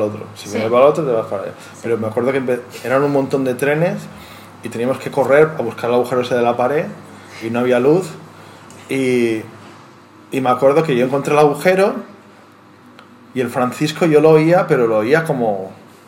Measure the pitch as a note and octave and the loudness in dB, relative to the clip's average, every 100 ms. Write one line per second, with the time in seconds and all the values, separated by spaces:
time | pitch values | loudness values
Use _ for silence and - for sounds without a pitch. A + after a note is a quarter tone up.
0 | G#2+ G#2 - - - G#2+ A2 A#2+ C#3 E3 | -2 -6 -14 -16 -10 -6 0 4 4 4
1 | D3 A2+ G#2+ G2+ F#2 - - - A2+ A2+ | 0 -2 -4 -6 -8 -14 -20 -12 -4 -4
2 | A2 G#2+ A#2+ C3+ B2 A#2+ - - A#2+ C3 | -2 -2 0 -2 -2 -4 -6 -12 -2 0
3 | D3 C#3+ C3+ C#3+ C3 B2 C#3+ D3+ F3 G#3 | 2 0 0 -2 -2 -2 0 0 0 -4
4 | - - - - - - A#2 A2+ B2 B2+ | -12 -18 -20 -20 -20 -16 -12 -6 -4 -4
5 | - - B2 C#3+ D#3 D#3+ A#2 - A#2 B2 | -4 -2 2 4 4 0 -8 -6 -2 0
6 | A#2+ B2+ B2 B2 A#2+ A#2+ B2+ D3 G3+ - | 0 -2 -2 0 0 0 0 -2 -4 -10
7 | - - - - A#2 A#2 B2 B2 C3 E3 | -18 -20 -20 -12 -6 -2 0 2 4 2
8 | F3 - - - - - - - - C3+ | 0 -10 -20 -20 -20 -20 -20 -18 -8 -4
9 | C3 B2 A#2 A2 G#2+ - - - - - | 0 2 0 -2 -6 -18 -20 -20 -20 -20
10 | - - - C3+ C3 B2 C3+ C#3+ D#3+ B2 | -20 -20 -8 -4 0 2 4 2 2 0
11 | C3 C#3 C#3 D3 D3 C#3 F#3 F#3 G3+ A#3+ | 0 -2 0 2 2 2 0 2 2 -2
12 | - - - - - - - - - - | -10 -20 -20 -20 -20 -20 -20 -20 -20 -20
13 | - - - B2+ A#2+ C3+ D3+ - D3+ - | -20 -20 -12 -6 -4 -2 -2 -2 -4 0
14 | F3 D3 D#3 D#3+ D#3 F3 F3 C#3 A#2 A2 | 4 4 6 6 6 2 2 0 2 0
15 | G#2+ D#3 D#3+ C3+ A#2 G2 F#2+ - - - | 2 0 0 -2 -2 -4 -8 -16 -20 -20